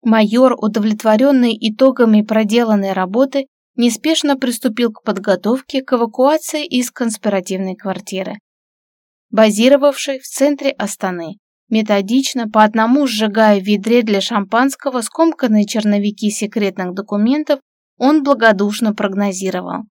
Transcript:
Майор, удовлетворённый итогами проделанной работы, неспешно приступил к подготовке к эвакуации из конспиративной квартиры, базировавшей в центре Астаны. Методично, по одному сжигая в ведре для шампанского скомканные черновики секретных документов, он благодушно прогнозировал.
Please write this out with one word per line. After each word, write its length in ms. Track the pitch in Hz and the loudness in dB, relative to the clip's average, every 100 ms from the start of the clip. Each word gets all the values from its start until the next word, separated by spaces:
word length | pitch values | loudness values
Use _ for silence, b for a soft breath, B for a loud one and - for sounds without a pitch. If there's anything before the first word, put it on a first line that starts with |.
Майор, 520 | 240 220 214 226 262 247 | 2 2 2 4 2 2
удовлетворённый 960 | 214 214 208 214 220 214 269 269 240 220 | -2 -2 -2 -2 0 2 4 4 2 0
итогами 640 | 220 214 269 262 233 214 | -4 2 2 4 4 4
проделанной 680 | 208 220 214 226 233 208 196 | 2 0 0 0 2 0 0
работы, 540 | 185 185 214 269 277 269 _ _ | -2 -2 0 0 0 -6 _ _
неспешно 640 | - 240 220 311 320 294 269 | -2 0 0 -2 -2 0 -2
приступил 560 | 254 240 254 214 240 | -2 -2 -4 -2 -4
к 100 | 220 | -4
подготовке 800 | - 214 - 185 202 262 - 269 | -6 -4 -2 -2 0 -4 -2 -8
к 100 | 262 | -2
эвакуации 760 | 247 233 220 262 311 - 311 294 | -2 -2 0 2 2 -2 -8 -4
из 240 | 247 247 | -4 -4
конспиративной 840 | - 233 220 214 196 185 185 190 185 | -4 -6 -4 -2 -2 -4 -6 -6 -8
квартиры, 580 | 202 185 - 185 185 208 _ _ _ _ _ _ _ _ _ | -8 -8 -8 -8 -8 -12 _ _ _ _ _ _ _ _ _
базировавшей 880 | 208 220 208 240 277 285 277 - 269 | 2 2 4 4 4 4 0 -6 -8
в 60 | |
центре 480 | - - 285 285 277 | -10 -2 0 0 -4
Астаны. 640 | - 208 - 190 180 165 208 _ _ _ | -4 -8 -6 -6 -6 -10 -14 _ _ _
Методично, 760 | 220 220 202 196 254 269 254 220 | -2 0 0 2 0 0 -4 -2
по 160 | 214 | 2
одному 420 | 214 220 226 269 277 | 2 2 2 2 2
сжигая 540 | 214 214 208 214 202 | 0 -2 2 4 4
в 40 | |
ведре 380 | 190 208 202 240 | 2 -2 2 2
для 180 | 220 202 | 2 -2
шампанского 840 | 190 233 196 233 269 - 285 247 | -2 -4 -2 0 0 -2 -6 -6
скомканные 640 | 226 - 330 - 247 214 208 | -8 0 0 0 0 2 0
черновики 640 | 220 214 202 202 202 214 | -2 0 0 -2 -4 -6
секретных 640 | 202 208 214 202 190 185 | -4 -6 -2 -4 -4 -8
документов, 680 | 185 208 208 220 294 302 285 _ _ _ _ | -8 -6 -2 0 0 0 -4 _ _ _ _
он 240 | 254 302 | 2 2
благодушно 720 | 269 262 226 202 202 208 220 | 2 4 4 4 0 0 -4
прогнозировал. 880 | 214 202 196 202 185 190 185 180 - 214 | -2 -4 -2 -4 -4 -6 -6 -8 -10 -12